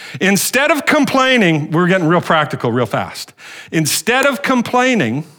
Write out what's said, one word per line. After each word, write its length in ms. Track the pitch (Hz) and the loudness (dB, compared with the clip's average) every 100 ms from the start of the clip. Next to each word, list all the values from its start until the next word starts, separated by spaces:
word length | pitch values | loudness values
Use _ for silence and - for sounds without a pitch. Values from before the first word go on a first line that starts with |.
| - - | -16 -4
Instead 520 | 196 202 - 254 302 | 0 0 0 0 2
of 160 | 302 - | 0 0
complaining, 880 | 302 277 269 262 254 175 156 156 | 2 2 2 2 4 2 0 0
we're 160 | 160 180 | 0 2
getting 200 | 190 156 | 2 2
real 140 | 175 | 2
practical 500 | - 160 147 135 123 | 2 0 0 -2 -2
real 140 | 123 113 | -2 -2
fast. 480 | 123 85 - - - - - - | -4 -6 -10 -18 -20 -20 -20 -6
Instead 540 | 165 147 - - 254 | -4 -2 -2 0 2
of 160 | 277 262 | 2 0
complaining, 840 | - 254 226 247 254 226 117 135 - | 0 -2 0 0 2 0 0 -4 -8